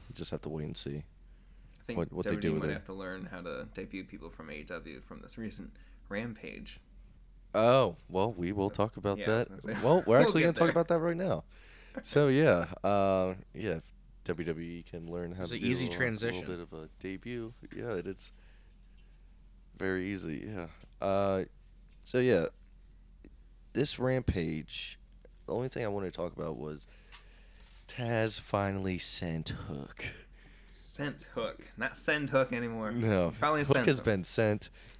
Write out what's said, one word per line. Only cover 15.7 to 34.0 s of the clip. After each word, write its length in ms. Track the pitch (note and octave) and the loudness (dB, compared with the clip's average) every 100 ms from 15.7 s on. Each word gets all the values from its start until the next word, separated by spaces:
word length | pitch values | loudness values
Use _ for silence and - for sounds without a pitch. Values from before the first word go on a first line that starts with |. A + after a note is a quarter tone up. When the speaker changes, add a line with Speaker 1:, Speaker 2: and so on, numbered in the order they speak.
| C3 B2 | 0 -2
Speaker 1:
a, 40 | |
Speaker 3:
transition. 540 | F2 B2 A2 A#2 F2+ | -2 -2 -2 -4 -4
Speaker 1:
a 40 | - | -6
little 180 | F2 E2+ | -8 -8
bit 120 | D#2+ | -12
of 60 | |
a 40 | D#2 - | -14 -10
debut. 520 | F#2+ F#2 A#2 A#2+ A2+ A2+ - G2 | -10 -8 -8 -10 -10 -14 -16 -10
Yeah, 160 | A#2 | -6
it 140 | F#2+ F2 | -4 -6
is 260 | F#2+ - - - - - - - - - - - - - - - - | -10 -12 -20 -20 -20 -20 -20 -20 -20 -20 -20 -20 -20 -20 -20 -20 -4
very 280 | F#2+ F#2 F#2 | 0 0 0
easy, 360 | G2 E2 D2 G#2 | -4 -4 -6 -6
yeah. 140 | G#2 E2 - - - | -8 -10 -14 -20 -4
Uh, 440 | G2 G2 G2 F#2+ F2 - - - - - | 0 2 4 2 -2 -8 -20 -20 -20 -20
so, 140 | - B2+ | -2 2
yeah, 280 | B2 G2 D#2+ - - - - - - - - - - - - | 6 6 4 -4 -20 -20 -20 -20 -20 -20 -20 -20 -20 -20 -6
this 260 | G#2+ D3 - | -2 0 0
Rampage, 1000 | B2+ C3 A#2+ F#2 D#2+ D#2 - - - - - - - - - | 0 2 0 0 0 -2 -6 -10 -12 -14 -20 -20 -20 -16 -6
the 80 | |
only 140 | G2+ B2+ | -4 -4
thing 160 | - | -4
I 40 | A2 | -4
wanted 240 | G2+ F#2 | -2 -4
to 40 | E2 | -6
talk 180 | F2 E2+ | -8 -6
about 200 | D#2+ D2 | -6 -6
was 300 | D2+ D2+ - - - - - - - - - - - | -8 -10 -14 -20 -20 -20 -20 -20 -20 -20 -20 -20 -16
Taz 520 | - A#2+ A#2 A2 - | -6 0 2 2 0
finally 580 | - G2+ G2+ G2 F#2+ F2+ | -2 0 0 0 -2 -2
sent 520 | - - F2 E2 D#2 | -2 -2 -2 -4 -4
Hook. 540 | - - C#2 C#2 - - - - - - - - | -6 -8 -8 -10 -10 -12 -12 -18 -20 -20 -20 -16
Speaker 2:
Sent 600 | - - - C#3+ - - | -12 -8 -6 -6 -8 -10
Hook. 360 | - G#2+ - - - | -6 -6 -6 -14 -6
Not 220 | B2 - | -6 -4
send 320 | - D3+ C#3 | 0 0 2
Hook 220 | C3+ C3 | 2 2
anymore. 400 | A#2+ A#2+ A2+ G#2+ | 0 -4 -4 -2
Speaker 1:
No. 400 | A#2+ A2+ G2 E2+ - | 0 4 4 4 2
Speaker 2:
Finally 200 | D3 D3+ | 2 2
Speaker 1:
Hook 120 | C#3 C3+ | 4 6
Speaker 2:
sent 100 | B2 | 6
Speaker 1:
has 120 | |
Speaker 2:
him. 60 | C3 | 4